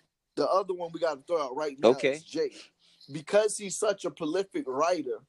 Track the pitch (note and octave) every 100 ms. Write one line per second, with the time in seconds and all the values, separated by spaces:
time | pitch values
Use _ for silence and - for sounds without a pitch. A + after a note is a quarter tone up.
0 | _ _ _ - D3 F#3 F#3+ F3+ E3+ E3
1 | E3 C#3+ C3+ E3+ C3+ C3 D3+ C3+ G#2+ C3
2 | C3+ D3+ - D#3+ D3 - - _ _ _
3 | - D3 D3+ G3+ G#3+ - G3+ - G#3+ F#3+
4 | E3+ - D#3+ F3+ F#3+ E3+ C3+ B2+ E3 F3+
5 | B2+ A2